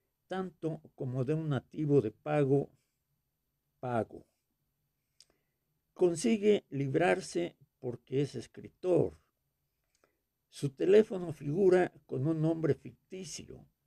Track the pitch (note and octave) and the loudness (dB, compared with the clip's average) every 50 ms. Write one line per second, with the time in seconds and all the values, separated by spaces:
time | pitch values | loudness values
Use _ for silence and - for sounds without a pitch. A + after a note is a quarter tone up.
0 | _ _ _ _ _ _ F#3 F#3 F#3 F3+ F3 _ - D#3+ D#3 D#3 _ - _ _ | _ _ _ _ _ _ -8 -8 -8 -8 -10 _ -8 -8 -8 -8 _ -20 _ _
1 | C#3+ C3 B2 C3 C3 A#2+ D3+ D#3 D#3+ D#3 C#3+ B2 - _ - - D#3 D3 C#3+ C#3+ | -8 -6 -4 -4 -2 -2 -2 -2 -2 -2 -2 -2 -4 _ -8 -6 0 4 4 4
2 | A2 A2 - _ _ D3+ D3+ D3+ C#3+ C3+ C#3 C#3 - - _ _ _ _ _ _ | 4 2 -4 _ _ -2 0 0 2 4 2 2 2 -2 _ _ _ _ _ _
3 | _ _ _ _ _ _ _ _ _ _ _ _ _ _ _ _ - B2+ A#2+ A#2 | _ _ _ _ _ _ _ _ _ _ _ _ _ _ _ _ -8 -4 -2 -2
4 | G#2 - - - - _ _ _ _ _ _ _ _ _ _ _ _ _ _ _ | -2 -4 -8 -20 -20 _ _ _ _ _ _ _ _ _ _ _ _ _ _ _
5 | _ _ _ _ - _ _ _ _ _ _ _ _ _ _ _ _ _ _ - | _ _ _ _ -20 _ _ _ _ _ _ _ _ _ _ _ _ _ _ 0
6 | F#3 F3+ E3+ D#3 - A#3+ A3+ G#3 G3 G#3+ G#3 G3 - _ - C#3 C#3 C#3 C3 D#3 | 2 2 2 0 0 0 0 2 4 2 2 2 0 _ -6 -4 -4 -2 0 2
7 | E3+ F#3 F#3 F#3 - - - F3 E3+ E3 - _ _ _ _ _ - B2+ A#2 A#2 | 2 2 2 0 -2 -6 -6 -6 -6 -6 -8 _ _ _ _ _ -10 -10 -10 -10
8 | _ _ B2+ C3 D3 C3+ - B2+ - - _ - - G2+ _ _ - F3+ F3+ D#3+ | _ _ -2 -2 -2 -2 -4 -10 -12 -12 _ -20 -20 -20 _ _ -2 0 2 2
9 | A#2+ F#2 E2 - _ _ _ _ _ _ _ _ _ _ _ _ _ _ _ _ | 2 0 -4 -12 _ _ _ _ _ _ _ _ _ _ _ _ _ _ _ _
10 | _ _ _ _ _ _ _ _ _ _ _ - - C#3+ C3 _ E3 E3+ G3 G#3+ | _ _ _ _ _ _ _ _ _ _ _ -8 -8 -8 -4 _ 2 6 6 6
11 | G#3+ G#3+ A#3 F#3 F3 E3+ D#3 - D3+ C#3+ C#3+ F3+ G#3 F#3 F3+ F#3 F3+ - - - | 6 4 -2 -8 -8 -8 -10 -8 -6 -4 -2 2 4 6 6 4 4 0 -4 -12
12 | _ _ B2+ C3 B2+ D#3 E3 D#3+ D#3 D#3+ E3 E3 D#3 C#3+ C3+ - _ B2 A2+ _ | _ _ -6 -4 -2 -2 -2 0 0 -2 -2 0 0 0 0 -2 _ -18 -20 _
13 | _ _ - F#3 F#3+ D#3 - - - - - - - _ _ _ _ | _ _ -14 -14 -14 -12 -14 -16 -16 -18 -20 -20 -20 _ _ _ _